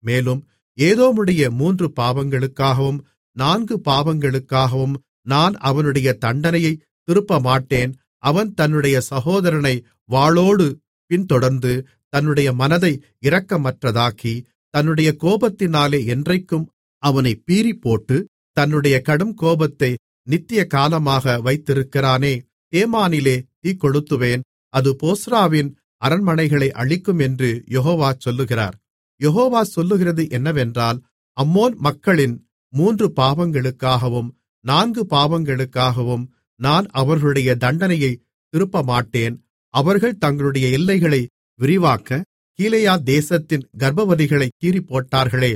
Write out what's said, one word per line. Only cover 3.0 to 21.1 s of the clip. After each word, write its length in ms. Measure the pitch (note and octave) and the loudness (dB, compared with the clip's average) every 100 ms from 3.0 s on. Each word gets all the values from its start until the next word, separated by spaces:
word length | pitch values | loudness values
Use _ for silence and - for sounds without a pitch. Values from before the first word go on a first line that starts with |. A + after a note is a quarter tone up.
| - _ _ - | -10 _ _ -4
நான்கு 400 | C3+ F#3+ A3+ A3+ | 0 0 -2 -4
பாவங்களுக்காகவும் 1160 | D3 C#3 D3+ D#3+ C#3+ C3 C3 C3 C3 C3 C3+ C#3 _ _ | 0 0 0 -2 -2 -4 -2 0 0 0 -2 -4 _ _
நான் 320 | A#2 C#3 F3 | -2 0 0
அவனுடைய 580 | G3+ C3+ C3+ D3+ C#3 C3 | 0 -2 0 0 0 0
தண்டனையை 600 | A#2+ A#2 C3 E3 E3+ D#3+ D#3 _ _ - | -2 -2 -2 0 0 0 -4 _ _ 0
திருப்பமாட்டேன். 840 | F3 G#3 D#3+ B2+ C3 B2+ B2+ B2+ C3 _ _ | 0 2 0 2 0 0 -2 -2 -8 _ _
அவன் 320 | C3 E3 A3 | 0 0 -2
தன்னுடைய 460 | - D3+ D3+ C#3 C3+ | 0 0 2 2 0
சகோதரனை 760 | B2+ C3+ C#3+ G3 F3+ D#3 C#3+ B2 - _ | -2 -4 -2 0 0 0 0 -2 -6 _
வாளோடு 600 | - B2+ D3 E3+ F#3 G#3 D#3 - _ _ _ | -4 2 4 4 4 4 2 -2 _ _ _
பின்தொடர்ந்து, 600 | F3+ F#3 C3 C3 C3 B2 B2 B2+ _ _ | -4 0 2 2 0 -2 -4 -6 _ _
தன்னுடைய 440 | C#3+ D3+ D3 C#3 | -2 0 0 0
மனதை 400 | B2 C#3 E3+ F3 C3+ _ _ | 0 2 2 2 -2 _ _
இரக்கமற்றதாக்கி, 1120 | C3 F3+ F#3+ F3+ C3+ - B2 A2+ A#2+ A2+ A#2+ A2+ - _ _ | 0 0 0 -2 -2 -2 -2 0 -2 -2 -8 -8 -10 _ _
தன்னுடைய 420 | D3 D#3 D#3 D#3 D3+ | -2 0 2 0 0
கோபத்தினாலே 800 | E3 G#3+ A3+ F#3 F#3 D3+ C#3+ C#3+ C3+ | 0 0 0 -2 -2 0 0 0 -2
என்றைக்கும் 600 | B2 D3 F#3 F#3 D#3+ D#3+ _ _ _ | -4 -2 -4 -2 -6 -6 _ _ _
அவனை 300 | C#3+ C3+ B2+ G#2+ | 0 2 0 -2
பீறிப்போட்டு, 800 | - F#3 A3+ - A#2+ A2+ - C3 G#3 _ _ | 0 0 0 -2 -2 -2 0 -4 -4 _ _
தன்னுடைய 500 | - D3 D3+ C#3+ C3 | -2 0 2 2 0
கடும் 340 | C3 D3+ G#3+ | 0 -2 -2
கோபத்தை 560 | - E3 E3 D#3+ - C3 B2 _ _ B2 | -2 0 0 -2 -2 -4 -4 _ _ -4
நித்திய 380 | E3 E3 A3+ | -4 -2 -2
காலமாக 760 | F3+ C#3+ D3 D#3+ C#3+ | 0 0 2 2 0